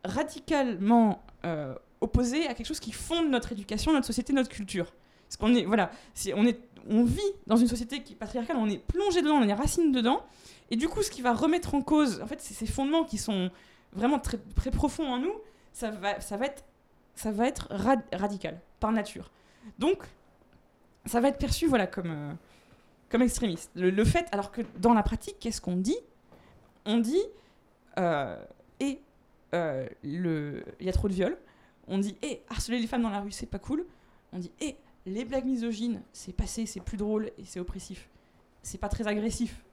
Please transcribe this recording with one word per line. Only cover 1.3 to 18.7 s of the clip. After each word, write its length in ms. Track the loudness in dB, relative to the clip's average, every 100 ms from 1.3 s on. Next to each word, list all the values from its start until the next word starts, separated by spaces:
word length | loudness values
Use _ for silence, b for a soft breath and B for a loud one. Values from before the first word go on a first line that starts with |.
| -8
euh, 280 | -6 -4 -6 -10 _ _
opposé 460 | 0 2 2 0 -2
à 60 |
quelque 140 | -4 -8
chose 120 | -8
qui 120 | -8
fonde 380 | -12 -2 0 2
notre 220 | 0 -2
éducation, 420 | -10 -6 -2 2
notre 120 | 2
société, 280 | 2 -4 2
notre 160 | 2 2
culture. 440 | -4 -6 -4 -4 -8 b b b
Parce 100 | 0
qu'on 180 | 4
est, 100 | 4
voilà, 260 | 4 2 2 B B
c'est, 200 | -8 -2
on 120 | 4
est, 140 | 4 2 -10 -18 0
on 140 | 4
vit 160 | 4 2 0 -2 2
dans 80 |
une 120 | 6 6
société 360 | 2 -4 -8
qui 100 | -8
est 20 |
patriarcale, 420 | -14 -8 -6 -2 0
on 120 | 0
est 100 | -2
plongé 420 | -2 0 2 2
dedans, 140 | 4
on 120 | 6 6
est 60 |
racine 380 | 4 2 4 4
dedans, 320 | 4 4 2 -2 B B B B
et 40 |
du 120 | 0 0
coup, 120 | 0
ce 80 | -2
qui 100 | 0
va 120 | 0
remettre 420 | 4 4 2 2
en 60 | -2
cause, 400 | 4 4 4 0
en 60 | -6
fait, 140 | -10
c'est 120 | -12
ces 120 | -8
fondements 380 | -4 -2 2 2
qui 140 | 2 -4
sont 340 | -2 0 -2 B B B B
vraiment 260 | -2 2 2
très, 180 | 0 -6 -2
très 160 | -2 0
profonds 360 | 0 0 0 -2
en 120 | 0
nous, 140 | -2 -4 b b b
ça 180 | -8 -8
va, 280 | -4 -4 -4
ça 180 | -6 -4
va 100 | -4
être, 160 | -6 -20 _ _ _ _
ça 160 | -8 -4
va 160 | 0 0
être 200 | 0 -8
rad-, 340 | -2 2 2 0
radical, 480 | -4 -4 -4 -8 -10 -18